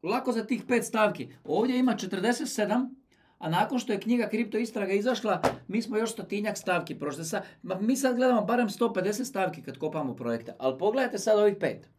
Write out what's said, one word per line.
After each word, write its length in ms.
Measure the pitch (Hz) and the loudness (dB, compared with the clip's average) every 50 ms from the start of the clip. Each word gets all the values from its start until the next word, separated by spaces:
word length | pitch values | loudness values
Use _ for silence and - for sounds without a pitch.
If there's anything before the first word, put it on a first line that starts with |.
| - | -2
lako 300 | 165 214 262 247 - 233 | 0 -2 0 0 0 0
za 140 | 226 226 | 0 0
tih 160 | - 269 - - - | 0 -2 -2 0 2
pet 160 | 247 233 - | 2 2 2
stavki. 440 | - - 226 214 208 - - 123 - - - _ | 0 2 4 4 4 2 0 -8 -12 -12 -18 _
Ovdje 340 | - 143 185 226 262 247 247 | -2 2 2 2 2 4 4
ima 180 | 254 254 214 | 4 4 2
četrdeset 520 | 202 - 185 202 190 180 226 240 - 320 240 | 0 -2 -4 -4 0 2 2 2 0 -2 -6
sedam, 460 | - - 208 202 208 247 262 262 - - _ _ _ _ _ _ _ _ | -2 -2 0 2 2 0 0 -2 -6 -14 _ _ _ _ _ _ _ _
a 120 | - 160 | -4 -2
nakon 280 | 160 180 214 - 285 247 | 2 2 2 2 0 -4
što 140 | 233 - 214 | -2 0 -2
je 80 | 190 | -2
knjiga 280 | - 220 240 247 226 208 | 2 2 2 2 2 0
Kripto 300 | - 214 233 208 - 214 | 0 -2 -2 0 0 -2
Istraga 340 | 240 233 - 220 202 185 196 | -2 -2 -2 -4 -2 0 0
izašla, 500 | 202 208 247 262 - - 214 190 170 - - - - - - | 2 2 2 0 0 0 0 0 2 0 -2 -2 -2 -10 -4
mi 140 | 185 226 226 | -2 -2 -2
smo 140 | - 262 | 0 -2
još 160 | 214 226 226 220 | -2 -2 -2 -4
stotinjak 440 | - 180 - - 208 208 214 196 | -8 -8 -6 -4 -4 -2 -4 -4
stavki 380 | - - - 180 170 165 165 156 | -4 -2 0 0 0 0 -4 -8
prošli. 300 | - 147 147 139 156 165 | -8 -6 -8 -6 -6 -8
Sa-, 180 | 160 214 196 - - - _ - | -6 -6 -6 -6 -8 -18 _ -8
ma, 180 | 170 190 185 | -8 -6 -2
mi 160 | 202 220 269 | 0 -2 0
sad 200 | - 269 262 247 | 2 2 0 2
gledamo 280 | 233 254 254 247 233 202 | 4 4 4 4 4 4
barem 260 | 180 233 240 240 208 | 2 2 2 2 0
sto 220 | 196 - - 233 151 | 0 0 0 0 0
pedeset 340 | 185 180 196 208 208 262 | 0 0 0 -2 -2 -4
stavki 360 | - - 196 190 180 - - - | -6 -2 -2 -2 -2 -2 -6 -12
kad 160 | - 127 - | -14 -10 -6
kopamo 380 | - 151 - 160 147 131 117 | -6 -6 -4 -4 -4 -4 -6
projekte, 380 | - 120 117 117 113 117 - - - | -4 -4 -2 -2 -2 -4 -10 -14 -2
ali 200 | 127 131 131 135 | -2 -2 -2 2
pogledajte 400 | 175 208 220 269 262 247 - 196 | 0 2 2 2 0 0 -2 -4
sad 200 | 185 220 214 208 | 2 4 4 6
ovih 180 | 208 208 196 202 | 6 6 4 4
pet. 280 | - 147 101 - - _ _ | -2 -2 -2 -4 -12 _ _